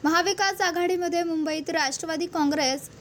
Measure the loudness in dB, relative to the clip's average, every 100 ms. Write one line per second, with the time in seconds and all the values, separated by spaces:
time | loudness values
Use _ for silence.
0 | 2 2 2 0 0 2 0 2 0 0
1 | 0 0 0 0 0 -2 -2 0 0 -2
2 | -4 -4 -2 2 2 2 2 0 -6 -4